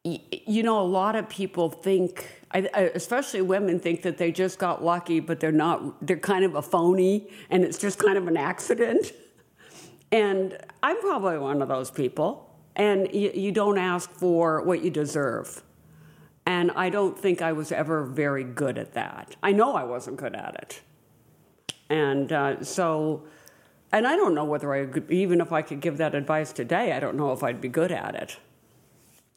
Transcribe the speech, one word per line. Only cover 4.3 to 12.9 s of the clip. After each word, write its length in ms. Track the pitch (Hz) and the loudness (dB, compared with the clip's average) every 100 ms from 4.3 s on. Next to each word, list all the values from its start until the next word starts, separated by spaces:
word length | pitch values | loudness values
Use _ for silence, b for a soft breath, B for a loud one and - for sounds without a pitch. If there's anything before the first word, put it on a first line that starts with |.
just 260 | 165 185 - | 0 -2 0
got 240 | 180 - | -4 0
lucky, 380 | 165 175 170 165 | 0 0 0 -2
but 180 | 160 165 | 0 -2
they're 140 | 160 | 2
not, 520 | 156 160 160 143 - | 4 4 2 -4 -6
they're 120 | 151 170 | -2 -2
kind 280 | - 190 | 0 2
of 120 | 190 147 | 2 0
a 60 | |
phony, 680 | 143 180 170 190 185 208 202 B B | 0 2 4 6 4 2 -2 B B
and 160 | 185 | 2
it's 140 | 180 160 | 2 0
just 220 | 202 - | -4 0
kind 180 | 208 196 | 2 2
of 80 | 175 | 2
an 100 | 160 | 0
accident. 760 | 143 180 - 226 233 - - - - _ _ _ B B B B - | 0 -2 -2 0 2 2 0 -8 -20 _ _ _ B B B B 0
And 460 | 226 208 190 190 - - - | 2 4 2 -2 -6 -16 -4
I'm 180 | 277 440 | -2 0
probably 380 | 403 294 190 160 | 0 0 0 0
one 240 | 139 143 | 0 0
of 60 | 135 | 0
those 220 | 131 131 | -2 -4
people. 580 | - 127 - 160 269 - - _ - | -2 -2 0 -2 -2 -12 -20 _ 0
And 260 | 208 | 2